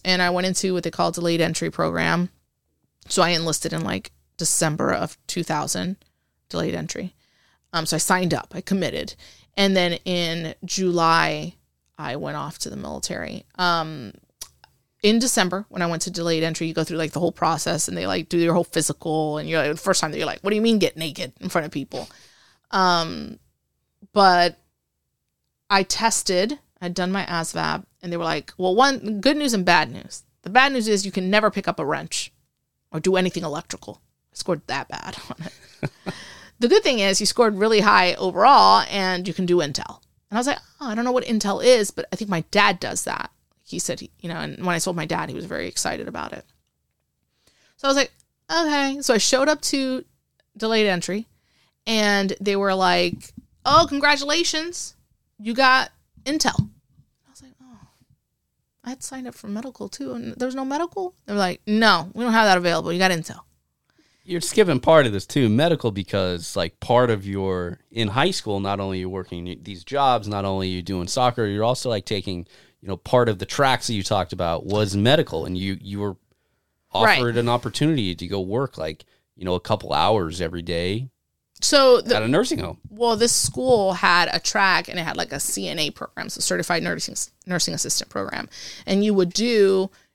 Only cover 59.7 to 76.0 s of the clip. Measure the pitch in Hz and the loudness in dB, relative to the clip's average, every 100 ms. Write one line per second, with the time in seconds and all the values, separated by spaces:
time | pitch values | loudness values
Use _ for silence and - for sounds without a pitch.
59.7 | - 202 - 269 240 233 226 254 262 269 | -12 -12 -10 -10 -10 -10 -6 -6 -4 -4
60.7 | 285 349 392 359 - - 208 185 - - | -4 -4 -6 -8 -8 -6 -2 0 -2 -2
61.7 | 214 220 175 175 214 240 226 214 180 175 | 2 4 4 0 -4 0 4 6 4 4
62.7 | 165 165 175 185 170 - - - _ _ | 0 0 0 2 0 -4 -14 -20 _ _
63.7 | _ _ _ _ _ - 175 - - 196 | _ _ _ _ _ -8 -6 0 4 4
64.7 | 170 - 160 127 101 - 143 117 110 170 | 4 6 6 6 2 -2 2 4 4 4
65.7 | 156 117 101 92 101 92 87 82 98 85 | 2 0 -4 -2 -2 0 -2 -6 -4 -4
66.7 | - - 123 123 104 98 98 95 92 87 | -4 2 4 4 2 -2 -4 -2 -2 -4
67.7 | 90 _ 113 107 110 175 185 110 98 98 | -10 _ -4 -2 0 0 -2 -4 -4 -2
68.7 | 101 98 95 92 95 90 87 90 80 82 | -4 -4 -6 -6 -8 -10 -10 -10 -12 -14
69.7 | 92 - 139 135 120 104 101 98 95 92 | -16 -6 0 2 2 0 -4 -2 -2 -4
70.7 | 90 87 95 85 135 123 120 107 101 113 | -4 -4 -4 -4 0 0 0 -2 0 0
71.7 | 123 127 107 - 101 101 87 85 _ _ | 0 -2 -4 -4 -6 -6 -8 -10 _ _
72.7 | _ 95 92 - 123 117 95 98 - 139 | _ -10 -10 2 4 4 0 -4 0 2
73.7 | 127 - 107 87 101 90 98 87 82 - | 2 -2 -4 0 0 -2 -2 -2 -4 -2
74.7 | 104 104 101 110 156 - 80 82 92 95 | 0 0 2 4 4 2 -4 -6 -4 -4
75.7 | 95 98 101 | -6 -8 -6